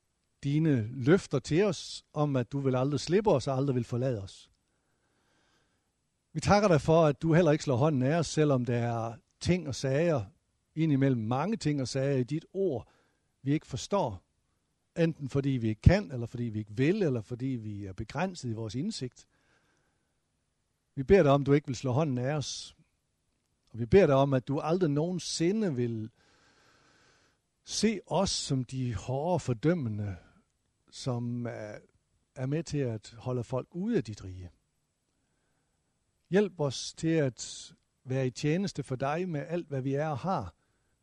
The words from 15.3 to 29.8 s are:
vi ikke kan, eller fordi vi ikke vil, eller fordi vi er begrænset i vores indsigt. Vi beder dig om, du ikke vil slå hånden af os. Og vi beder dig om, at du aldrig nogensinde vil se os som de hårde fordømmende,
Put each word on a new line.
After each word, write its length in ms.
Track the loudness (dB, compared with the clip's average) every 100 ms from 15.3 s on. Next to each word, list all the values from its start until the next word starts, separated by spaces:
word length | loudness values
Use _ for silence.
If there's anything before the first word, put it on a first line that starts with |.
| -2 0
vi 180 | 0 0
ikke 140 | 6
kan, 300 | 6 6 2
eller 160 | -8 -8
fordi 160 | -6
vi 160 | -6 -6
ikke 180 | -6 0
vil, 260 | 2 2
eller 180 | 0 -2
fordi 240 | -6 -8 -6
vi 400 | -6 -8 -10 -10
er 80 |
begrænset 560 | -10 -10 -4 -4 -6 -8
i 40 |
vores 220 | -6 -6 -6
indsigt. 520 | -6 -6 -10 -14 -20 _ _ _ _ _ _ _ _ _ _ _ _ _ _ _ _ -6
Vi 80 |
beder 200 | 4 6
dig 80 | 8
om, 120 | 6
du 100 | 6
ikke 140 | 2 2
vil 80 | -4
slå 160 | -2
hånden 260 | 0 0 0
af 160 | -2
os. 420 | -4 -4 -10 -14 -20 _ _ _ _ _ _ _ _ _
Og 100 | -8
vi 60 | 4
beder 200 | 6 8
dig 100 | 6
om, 180 | 4
at 140 | 2 0
du 120 | -2
aldrig 300 | 0 0 2
nogensinde 880 | 0 -2 -4 -6 -2 0 0 -2 -2
vil 340 | -2 -4 -8 _ _ _ _ _ _ _ _ _ _ _ _ _ _ _
se 360 | -10 -2 0 0 -2
os 240 | -2 0
som 360 | -2 -2 -2 -4
de 300 | -6 -4 -6
hårde 440 | -4 -4 -2 -2
fordømmende, 800 | 0 0 0 0